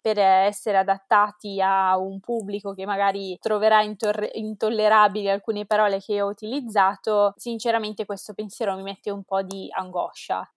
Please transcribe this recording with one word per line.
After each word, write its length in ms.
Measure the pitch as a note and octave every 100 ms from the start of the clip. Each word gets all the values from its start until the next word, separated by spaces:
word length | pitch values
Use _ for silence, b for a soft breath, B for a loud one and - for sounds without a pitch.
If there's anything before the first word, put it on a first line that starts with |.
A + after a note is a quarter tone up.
per 160 | A3 G#3
essere 600 | F#3+ F#3+ G3+ G3+ A3+ G3
adattati 800 | F#3+ G3 - G#3 G#3 - G#3 F#3+
a 340 | F#3+ F#3+ F#3+ F#3
un 200 | F#3+ G3
pubblico 560 | - A#3 G3 G3+ G3
che 100 | F#3
magari 540 | F#3+ G3 G3 G3 F#3+ F3+
troverà 400 | G#3+ G#3 G#3+ G#3+
intor-, 500 | G#3+ G#3 G#3+ G#3 G#3
intollerabili 1000 | - G#3+ G#3+ G#3+ A3 G#3+ A3 G#3 G3+ G3
alcune 360 | G3 - G#3 G#3
parole 340 | G#3+ G#3 G3
che 200 | G#3 G3+
ho 60 | G3+
utilizzato, 1080 | G#3 G#3+ C#4 A#3 G3+ F#3+ G3+ G#3+ G#3 G3+ G3+
sinceramente 720 | A#3+ A#3 A#3+ A3+ G#3+ G#3+ G#3
questo 280 | G3 -
pensiero 400 | G3+ G#3 - G#3
mi 80 | F#3+
mette 300 | G3 G3 G#3
un 100 | G3+
po' 200 | - G3
di 260 | F#3+ G3 F#3+
angoscia. 760 | F#3 F#3 F3+ F3 - - F#3 F#3